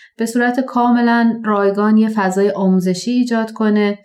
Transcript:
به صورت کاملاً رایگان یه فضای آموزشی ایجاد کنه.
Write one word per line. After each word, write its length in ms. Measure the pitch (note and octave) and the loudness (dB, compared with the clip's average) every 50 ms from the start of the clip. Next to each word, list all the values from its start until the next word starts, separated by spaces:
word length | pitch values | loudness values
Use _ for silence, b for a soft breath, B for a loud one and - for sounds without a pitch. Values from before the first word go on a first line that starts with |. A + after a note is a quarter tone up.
| B B B - | B B B -8
به 80 | A3+ | -6
صورت 340 | A3+ A3+ A#3+ A#3+ B3 A#3+ C4 | -4 -2 0 0 0 0 -2
کاملاً 800 | C4 C4 - B3 A#3+ A#3+ A#3+ A#3+ A#3+ A#3 A#3 A#3 A#3 A#3 A3+ A#3 A3+ | -4 -2 -2 -2 0 2 2 2 2 2 2 2 2 0 0 -2 -2
رایگان 520 | G#3+ G#3+ G3+ G3+ G3 G3 G3 G#3 G#3+ A3 | -2 0 0 0 0 0 0 2 2 4
یه 120 | G#3+ A3 A3 | 2 2 2
فضای 420 | A3 A3 G3 F#3 F#3 G3 G3 G3+ | 0 -2 -2 -2 0 0 0 0
آموزشی 600 | G3 - G3 F#3+ F#3 F#3 F3+ F#3 F#3 F3+ - A#3+ | 0 0 0 2 2 2 2 0 -2 -2 -4 -2
ایجاد 420 | B3 B3 B3 A#3+ A#3 A3+ A3+ A3 A3 | 0 0 0 0 0 -2 -4 -4 -4
کنه. 460 | - A3 G#3+ G#3 G#3+ G#3 G3+ G3+ G3+ b | -4 -2 0 2 2 0 0 -2 -4 b